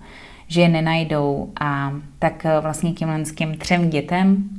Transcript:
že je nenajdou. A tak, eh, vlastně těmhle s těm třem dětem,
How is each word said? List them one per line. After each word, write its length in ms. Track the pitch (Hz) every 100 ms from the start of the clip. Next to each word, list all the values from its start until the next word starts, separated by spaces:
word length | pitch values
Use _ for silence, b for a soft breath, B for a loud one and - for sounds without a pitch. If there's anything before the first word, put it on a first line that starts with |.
| B B B B B
že 120 | 165
je 80 | 175
nenajdou. 840 | 165 160 165 160 151 143 143 - -
A 320 | 147 143 139 143 147 -
tak, 280 | 165 156 165
eh, 140 | 156
vlastně 320 | 156 151 165
těmhle 320 | 165 160 156
s 80 | 156
těm 220 | 156 160
třem 360 | 156 - 175 170
dětem, 540 | 151 - 180 190 196 -